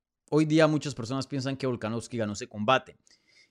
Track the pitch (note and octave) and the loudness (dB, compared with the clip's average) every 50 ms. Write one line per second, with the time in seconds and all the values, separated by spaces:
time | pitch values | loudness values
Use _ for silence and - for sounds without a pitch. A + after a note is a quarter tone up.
0 | _ _ _ _ _ _ D3 D3+ D#3 D3+ D3+ D#3+ D#3+ D3+ D#3 D3 - D3 B2 - | _ _ _ _ _ _ 2 2 4 4 6 6 6 6 4 0 -2 -4 -8 -8
1 | A2+ A2 C3+ C3+ C3 - C#3+ C#3 B2 C#3 C3+ C3 - C3 B2 A2 - A2 A2+ A#2 | -8 -6 -6 -6 -6 -6 -6 -4 -4 -4 -4 -4 -4 -4 -4 -4 -4 -4 -4 -6
2 | - - - A#2 A2 G#2 G#2 - B2+ - - G#2 G#2+ A#2 C3 B2+ - - - _ | -6 -6 -4 -4 -4 -4 -4 -6 -10 -10 -8 -2 2 2 2 2 0 -4 -14 _
3 | _ _ _ _ _ _ _ _ _ _ | _ _ _ _ _ _ _ _ _ _